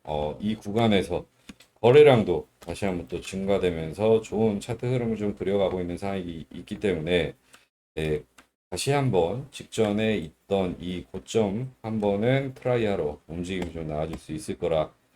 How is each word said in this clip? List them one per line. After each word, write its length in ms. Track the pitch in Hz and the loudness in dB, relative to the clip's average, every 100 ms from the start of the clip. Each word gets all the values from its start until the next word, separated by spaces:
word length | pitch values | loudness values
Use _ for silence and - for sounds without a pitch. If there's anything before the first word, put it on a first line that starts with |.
어, 340 | - 76 76 76 | -6 -4 -4 -4
이 160 | 104 110 | -4 -4
구간에서 680 | 104 104 113 101 - 85 - _ - - - _ | -4 2 4 4 2 -4 -8 _ -20 -20 -20 _
거래량도 680 | 113 139 147 127 90 80 - _ | 4 8 8 8 4 0 -4 _
다시 240 | - 85 | -10 -4
한번 220 | 98 87 85 | -2 -4 -6
또 120 | 85 | -8
증가되면서 1000 | - 95 98 98 90 82 80 80 107 110 | -6 -6 0 2 2 0 -6 0 4 4
좋은 360 | - 101 110 101 | 2 2 2 0
차트 280 | - 117 123 | -4 -6 -2
흐름을 300 | 127 117 107 | 0 0 -2
좀 180 | 104 | -2
그려가고 460 | 98 92 101 95 92 | -2 0 2 2 0
있는 180 | 87 87 | -4 -4
상황이 480 | 98 98 87 82 73 | -4 -4 -6 -10 -12
있기 260 | - - 107 | -14 -10 -2
때문에, 540 | 104 85 78 87 73 - _ - _ _ _ | 0 0 2 2 0 -6 _ -20 _ _ _
네, 280 | - 78 76 - - _ _ _ | -6 -2 -2 -4 -20 _ _ _
다시 200 | 87 - | -6 -2
한번 580 | 143 131 95 82 113 135 | 0 2 2 2 -2 -8
직전에 680 | - - - 107 104 110 104 | -16 -10 0 2 2 2 0
있던 600 | 78 - _ 98 92 - | -4 -14 _ 0 0 -2
이 240 | 87 90 - | -6 -8 -8
고점 640 | 95 - 113 107 101 131 - | -14 -2 0 2 0 -6 -10
한번은 720 | 110 110 104 101 117 135 139 | -6 -2 0 2 2 2 0
트라이하러 680 | 131 127 123 107 98 76 71 - | -6 -2 0 0 0 -2 -6 -10
움직임이 440 | 85 87 95 87 | -8 -6 -4 -6
좀 160 | 80 78 | -6 -6
나아질 280 | 76 80 78 | -4 -4 -6
수 160 | - | -10
있을 240 | 78 - - | -10 -8 -4
거라, 360 | 85 80 76 - _ | 0 2 0 -6 _